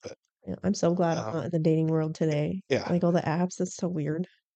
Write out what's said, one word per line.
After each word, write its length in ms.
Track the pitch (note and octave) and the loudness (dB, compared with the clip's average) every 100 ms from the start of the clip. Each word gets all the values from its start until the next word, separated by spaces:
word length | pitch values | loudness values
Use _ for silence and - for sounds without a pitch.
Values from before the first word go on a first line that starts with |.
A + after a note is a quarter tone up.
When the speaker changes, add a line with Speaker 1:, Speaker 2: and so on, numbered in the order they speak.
Speaker 1:
but, 120 | - - _ _ - | -16 -16 _ _ -12
Speaker 2:
Yeah, 80 | - | -6
I'm 100 | F#3 | -4
so 200 | G3+ E3+ | 0 0
glad 240 | F3+ E3+ D#3+ | 2 0 0
I'm 100 | A2 | -2
Speaker 1:
um, 60 | |
Speaker 2:
not 100 | D#3 - | -4 -2
in 40 | |
the 80 | E3+ | 0
dating 300 | D#3+ D#3+ D#3+ | 2 4 2
world 260 | D#3+ D#3 | 2 0
today. 460 | D#3 D#3+ D3 D3+ F#3+ - | 0 0 0 0 -4 0
Speaker 1:
yeah. 200 | B2+ - | 0 2
Speaker 2:
Like, 160 | F3 | 2
all 80 | F3 | 4
the 80 | E3+ | 2
apps, 340 | - D#3 F3+ - | 2 0 0 -2
that's 180 | F#3 - | -6 -4
so 120 | F3+ | -4
weird. 380 | F3 D3 D#3 F3+ _ _ | -2 -2 -2 -6 _ _